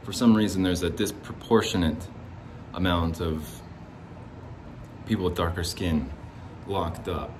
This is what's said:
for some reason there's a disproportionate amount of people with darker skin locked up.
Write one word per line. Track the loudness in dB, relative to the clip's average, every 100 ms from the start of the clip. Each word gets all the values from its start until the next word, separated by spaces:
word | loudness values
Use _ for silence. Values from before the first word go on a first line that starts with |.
for | -6
some | 4 8 8
reason | 6 4
there's | 2 4
a | 2
disproportionate | 2 0 -2 -10 -12 4 6 6 2 2 0 -6 -12 -14 -14 -14 -14 -12
amount | 0 2 4 2 0
of | -2 -2 -4 -12 -14 -16 -16 -16 -16 -14 -14 -14 -14 -14 -14 -14 -14 -14 0
people | 2
with | 2 2
darker | 0 0
skin | -2 -2 2 2 0 -8 -12 -14 -14 -14 -4
locked | -2 -2 -4 -4
up. | -4 -4 -10